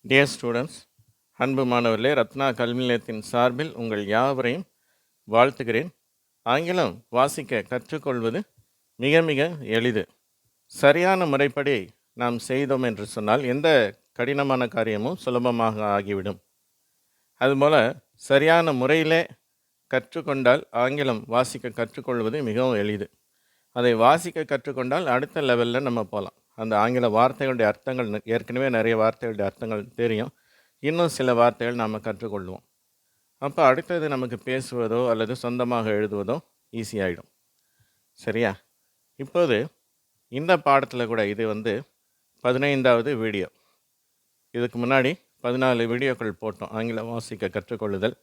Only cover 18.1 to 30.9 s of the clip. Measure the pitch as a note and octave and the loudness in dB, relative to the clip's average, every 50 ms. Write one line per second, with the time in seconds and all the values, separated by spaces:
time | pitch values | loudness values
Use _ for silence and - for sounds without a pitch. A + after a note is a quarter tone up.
18.1 | _ _ - - C#3 C#3 D3 D#3+ E3 E3+ E3 D#3+ C#3 B2 B2+ C3 D3+ D#3+ D#3+ D#3 | _ _ 0 2 4 4 6 6 6 6 4 2 0 0 2 2 2 2 4 2
19.1 | E3 E3 E3+ - - _ _ _ _ _ _ _ _ _ _ _ - C3 - _ | 2 2 0 -2 -10 _ _ _ _ _ _ _ _ _ _ _ -4 -4 -4 _
20.1 | - E3 C#3+ - C#3 C3+ C3 B2 C3+ D3+ - _ - A#2 A#2+ C3 C#3+ D3 C#3+ C3 | -12 -8 -6 -4 -4 4 4 4 4 4 0 _ -2 0 0 0 0 0 0 -2
21.1 | A#2 G#2+ A#2 - A2+ B2 B2+ B2 - C3 - A#2+ A2 - G2+ A2 - D3 - - | -2 -2 -4 -2 0 0 0 0 -4 -10 -10 -10 -6 -6 -6 -6 -6 -10 -6 -4
22.1 | B2 A#2 A2 A2 A#2+ D3+ C#3 A2+ G#2+ A#2+ B2+ C3 A#2+ G#2 G2+ G#2 G#2 G2 G2+ - | -2 -2 -2 -2 -2 -2 -4 -2 -2 0 0 0 0 0 0 -2 -4 -4 -8 -10
23.1 | _ _ _ _ _ _ _ _ _ _ _ _ _ B2 A#2+ B2 A#2 A2 A#2 B2+ | _ _ _ _ _ _ _ _ _ _ _ _ _ 0 2 2 4 6 6 6
24.1 | D3+ E3 E3 F3 - D#3+ D#3 - C#3+ C3 - D3 B2+ C3 B2+ B2+ C#3 E3 F3+ C#3+ | 6 4 0 -6 -6 -8 -4 -4 -4 -4 -4 -8 -6 -6 -4 -2 -2 -2 0 0
25.1 | A#2+ B2+ D3 C#3+ - E3 C#3+ C3 A#2+ A#2+ A#2+ A#2+ A#2+ C3 C#3+ C3 A#2+ A#2 G#2+ - | 0 0 -2 -4 -4 -2 0 2 2 2 2 0 0 -2 -2 -2 -2 -2 -4 -4
26.1 | - G#2 G2 F2+ _ _ _ _ _ - A2 A2 A2 G#2 G#2+ A#2 B2+ B2+ A#2+ A#2 | -6 -8 -8 -8 _ _ _ _ _ -10 -4 0 2 2 2 2 2 2 0 2
27.1 | G#2+ A2 A#2+ C3 C3+ - C#3+ C3 C3 A#2+ A2 G#2 G#2 - _ C3+ B2+ B2+ A#2+ G#2+ | 4 4 2 2 2 -2 -4 -2 0 2 2 0 0 -2 _ -6 -4 -4 -4 -4
28.1 | G#2 G#2 _ A2 A2+ A2+ A2 - A#2+ B2+ C3+ C3+ B2 A2+ A2 A2+ A#2 A2 A2 A2+ | -6 -8 _ -4 -4 -4 -4 -4 -4 -2 -2 0 0 2 2 2 2 2 2 0
29.1 | A2 _ B2 A#2 A2 G#2 G2+ G2 - _ B2 A2 A2 G#2 G2+ B2 _ - A#2 A2+ | 0 _ -8 -8 -4 -4 -4 -4 -4 _ -8 -6 -6 -6 -8 -10 _ -2 -2 0
30.1 | A2+ G#2 A#2+ D3 _ _ _ _ _ _ _ _ _ _ - D3 | 0 -2 -4 -6 _ _ _ _ _ _ _ _ _ _ -6 -4